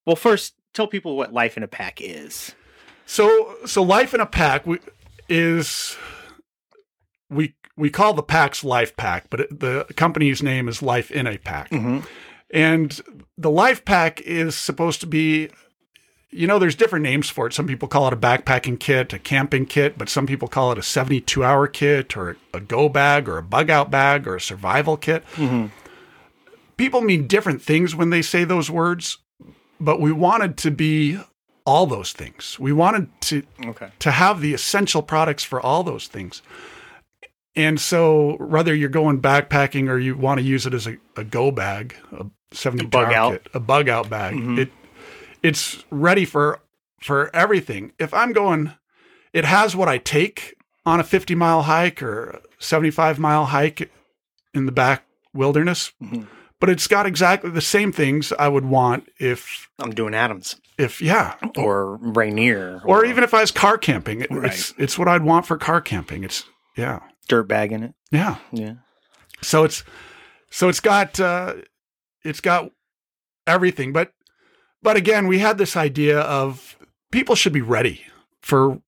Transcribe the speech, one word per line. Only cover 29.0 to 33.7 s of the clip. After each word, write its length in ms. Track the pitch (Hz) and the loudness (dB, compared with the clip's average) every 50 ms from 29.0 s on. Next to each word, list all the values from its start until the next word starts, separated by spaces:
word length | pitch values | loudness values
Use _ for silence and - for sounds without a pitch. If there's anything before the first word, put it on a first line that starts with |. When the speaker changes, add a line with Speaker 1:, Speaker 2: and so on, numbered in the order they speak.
| - - - - _ _ _ _ - - - _ _ _ _ - | -6 -10 -10 -12 _ _ _ _ -20 -20 -20 _ _ _ _ -6
Speaker 2:
but 200 | 160 151 156 - | -2 0 0 2
we 120 | 147 151 | 2 0
wanted 460 | 160 151 175 180 214 226 208 180 - | 2 2 2 2 2 2 0 -2 -4
to 120 | - - 160 | -2 -2 -2
be 480 | 147 - 156 156 156 156 151 143 160 196 - _ _ _ _ _ _ _ - | 0 0 0 2 2 2 2 0 -2 -4 -10 _ _ _ _ _ _ _ 0
all 220 | - - 160 185 | 4 4 4 4
those 240 | 147 120 101 92 - - | 2 0 -4 -8 -10 -12
things. 460 | - - 64 - - - - - - | -12 -14 -16 -16 -16 -16 -16 -12 -6
We 120 | 135 135 | -2 0
wanted 380 | 147 151 165 180 - 208 175 - _ - | 2 4 4 4 2 2 -2 -4 _ -8
to, 200 | - - 156 143 139 _ _ - 127 | -6 -4 -4 -4 -6 _ _ -14 -14
Speaker 1:
Okay. 240 | 117 | -14